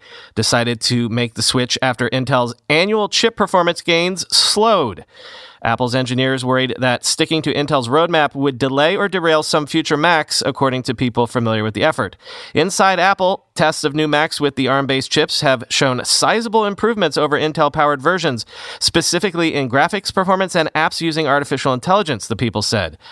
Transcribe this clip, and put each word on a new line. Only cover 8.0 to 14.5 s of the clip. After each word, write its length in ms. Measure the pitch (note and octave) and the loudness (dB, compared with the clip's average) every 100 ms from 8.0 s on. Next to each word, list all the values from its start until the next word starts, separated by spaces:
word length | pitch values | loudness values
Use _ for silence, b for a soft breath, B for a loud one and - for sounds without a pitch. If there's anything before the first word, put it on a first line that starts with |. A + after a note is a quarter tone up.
| E3+ E3 C#3+ C#3+ | 2 2 0 0
would 220 | C#3 B2 | -2 0
delay 400 | C3+ C3+ D#3 G3 | -2 2 2 0
or 100 | G3 | -2
derail 340 | F#3 E3 D#3 | 0 2 0
some 240 | D3+ D#3+ D3 | 2 -2 0
future 300 | D#3+ D#3 D3 | -2 0 0
Macs, 480 | E3+ E3 D3+ - - | 2 2 0 -2 -2
according 380 | C3 C3+ B2+ | -2 -2 -2
to 100 | B2 | -4
people 320 | A#2 B2+ A#2+ A#2+ | -2 -2 0 -2
familiar 380 | B2+ A2+ A2 | 0 0 0
with 100 | G#2+ | -2
the 120 | G#2 D3+ | 0 0
effort. 320 | - G2 - B B B | 0 -6 -8 B B B
Inside 460 | - F3+ - F#3+ F3+ | -2 0 2 2 4
Apple, 460 | F#3 G3 F#3 G3 _ - | 2 2 0 0 _ 0
tests 300 | D#3+ - D3 | 0 2 -2
of 100 | D3 | 0
new 100 | D#3 | 0
Macs 360 | D3 D#3+ - | 2 0 0
with 160 | C#3+ | -2